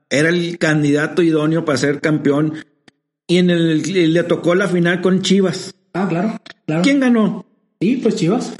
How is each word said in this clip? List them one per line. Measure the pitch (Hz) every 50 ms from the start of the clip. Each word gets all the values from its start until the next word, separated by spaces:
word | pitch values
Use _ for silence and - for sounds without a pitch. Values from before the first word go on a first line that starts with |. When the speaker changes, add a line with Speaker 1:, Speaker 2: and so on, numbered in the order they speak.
| _ -
Speaker 1:
era | 127 139 160 165
el | 175 175 170 170 170 -
candidato | - 156 156 156 147 143 143 147 151 156 151 185 175
idóneo | 165 156 151 151 156 160 165 160
para | 156 139 123
ser | 139 139 139 135
campeón | - 160 156 147 - 143 139 143 156 151 - - - _ _ _ _ _ _ _ _ _ _ _ _
y | - 170
en | 180 180 180
el, | 175 170 165 165 160 151 - 156 196 185 170 160 160
le | 175 165
tocó | - 170 - - 165 175
la | 185 202
final | 180 175 180 170 170 185 175
con | 180 185 185 185 190
Chivas. | - 185 196 190 180 156 - - - - _ _ _ -
Speaker 2:
Ah, | 170 202
claro, | 180 165 170 196 220 214 - - - - _ _
claro. | - 156 165 175
Speaker 1:
¿Quién | 277 285 285
ganó? | 262 247 240 226 214 180 - - - _ _ _ _ _ _ -
Speaker 2:
Sí, | 160 208 269 - -
pues | 220 -
Chivas. | - 170 165 214 254 254 - -